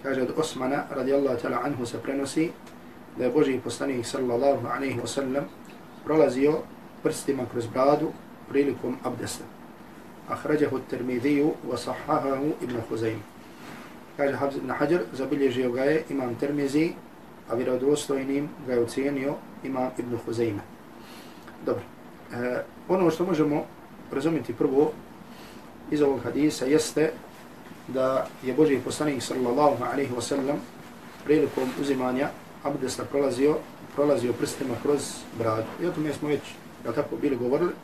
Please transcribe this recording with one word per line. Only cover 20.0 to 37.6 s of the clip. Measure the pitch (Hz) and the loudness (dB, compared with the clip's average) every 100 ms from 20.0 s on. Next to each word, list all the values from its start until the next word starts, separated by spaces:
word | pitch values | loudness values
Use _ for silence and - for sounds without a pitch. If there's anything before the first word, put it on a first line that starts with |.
| 123 120 - | -4 -4 -4
Huzayme. | 113 117 101 - - - - - - - - - - - | 0 0 0 -8 -18 -18 -18 -18 -18 -18 -18 -18 -8 -4
Dobro, | 120 - - - - - | -4 -4 -16 -18 -18 -12
e, | 120 123 123 - - - | -6 -2 -2 -6 -12 0
ono | 185 175 | 4 4
što | 156 180 | 4 2
možemo | 160 156 147 156 - - - - | 4 4 2 -2 -12 -20 -18 -6
razumjeti | 135 147 160 120 | 0 2 0 -2
prvo | 113 147 135 151 - - - - - - - - - - | 0 4 6 4 2 -12 -18 -18 -16 -16 -16 -18 -16 -4
iz | 147 | 4
ovog | 143 131 | 4 4
hadisa | 113 131 151 147 127 | 0 2 2 2 4
jeste | 151 - - 156 - - - - - - - - | 4 4 2 2 0 -12 -18 -18 -18 -18 -16 -6
da | 131 131 131 127 - | 0 2 2 0 -4
je | 127 | -2
Božji | 123 156 131 123 | 6 6 6 0
poslanik | 120 151 135 | -2 0 0
sallallahu | - 131 123 123 147 123 | -2 0 2 6 6 6
alaihi | 123 143 131 | 0 0 0
wa | 123 | -2
sallam | 113 139 131 151 - - - - - - - | -2 0 0 -2 -4 -16 -16 -16 -16 -14 4
prilikom | 151 139 - 131 127 | 4 6 2 -2 -2
uzimanja | 139 135 127 127 147 - - - | 0 2 2 2 0 -4 -16 -6
abdesta | 143 143 127 - | -4 -2 -4 -4
prolazio, | 110 143 139 120 143 156 - - - - | -2 2 2 4 4 4 -2 -14 -10 2
prolazio | 143 135 120 | 4 4 2
prstima | 120 - - 135 113 | 0 -2 -2 -4 -2
kroz | 135 147 127 - - 107 | 2 2 0 -10 -12 -2
bradu. | 113 110 113 - | 0 0 -2 -2
I | 170 | -2
o | |
tome | 160 156 | 0 -2
smo | 139 147 | -2 0
već, | 143 - - - - - | 0 -2 -16 -18 -12 -6
jel | |
tako, | - 147 - | -2 -2 0
bili | 147 127 | 0 2
govorili. | 123 143 | 2 2